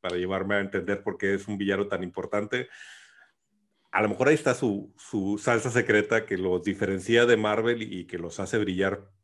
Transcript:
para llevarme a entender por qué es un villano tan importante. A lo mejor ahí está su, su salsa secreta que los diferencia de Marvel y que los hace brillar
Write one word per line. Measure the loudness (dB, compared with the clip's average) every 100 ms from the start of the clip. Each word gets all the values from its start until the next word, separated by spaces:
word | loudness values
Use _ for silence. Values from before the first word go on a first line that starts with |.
para | -2 -2
llevarme | -2 -2 0
a | 0
entender | 0 -2 -2 -2
por | -2 -2
qué | -2
es | -2 -4
un | -4
villano | -2 0 0
tan | -4
importante. | -6 -8 -4 -4 -2 -6 -6 -14 -20 -20 -20 -20 _ _ _ _ _ _ _
A | -2
lo | 0
mejor | 2 2
ahí |
está | 4 2
su, | 0 0 -2 -6 _
su | -6 -4 -2 -2
salsa | 0 0 2
secreta | 0 4 2 4 0
que | 0 -2
los | 0 0
diferencia | 0 -2 -2 -2 4 4 6
de | 4
Marvel | 4 0 0 -2
y | -4 -10 -8
que | -8
los | -8 -6
hace | -2 0
brillar | 0 0 0 -2 -10 _